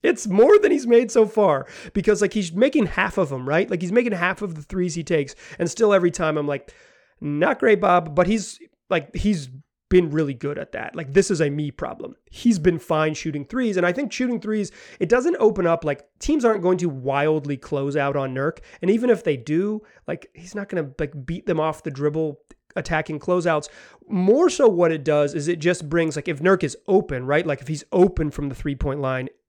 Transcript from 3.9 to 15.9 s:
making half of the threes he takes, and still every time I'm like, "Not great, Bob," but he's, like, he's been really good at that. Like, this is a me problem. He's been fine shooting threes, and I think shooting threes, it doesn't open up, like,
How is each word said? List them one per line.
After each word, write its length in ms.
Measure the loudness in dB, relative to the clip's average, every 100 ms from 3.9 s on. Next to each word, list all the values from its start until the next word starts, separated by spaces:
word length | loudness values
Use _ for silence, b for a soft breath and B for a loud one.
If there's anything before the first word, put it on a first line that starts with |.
making 180 | 0 0
half 300 | -2 -2 -2
of 140 | -8 -10
the 80 |
threes 320 | -8 -4 -4 -4
he 80 |
takes, 300 | -2 0 -2 -10 B B
and 120 | -6
still 220 | 0 4
every 180 | 4 2
time 260 | 0 -2 -2
I'm 100 | -2
like, 260 | -6 -8 b b b b b
"Not 380 | -6 0 0 2
great, 200 | 2 4
Bob," 360 | 4 2 2 0
but 120 | 2
he's, 320 | 0 -4 -16 -20 _ _
like, 260 | -4 -2 -2
he's 340 | 0 0 -4 -18 _ _ _
been 220 | 4 4
really 240 | 0 -2
good 240 | -4 -6 -8
at 140 | -10
that. 240 | -10 -10 -10
Like, 180 | 0
this 160 | 2 2
is 120 | 0
a 80 | -2
me 200 | -2 -6
problem. 460 | -8 -12 -10 -16 -16 _
He's 260 | -2 0 2
been 220 | 2 0
fine 340 | -2 0 0
shooting 320 | -2 -6 -8 -6
threes, 320 | -4 -2 0
and 80 | 0
I 80 |
think 180 | 0 -6
shooting 300 | -4 -4 -4
threes, 300 | -4 -4 -4 B B B
it 100 | -4
doesn't 280 | -2 -4 2
open 280 | 0 2 -2
up, 180 | -2
like, 180 | -4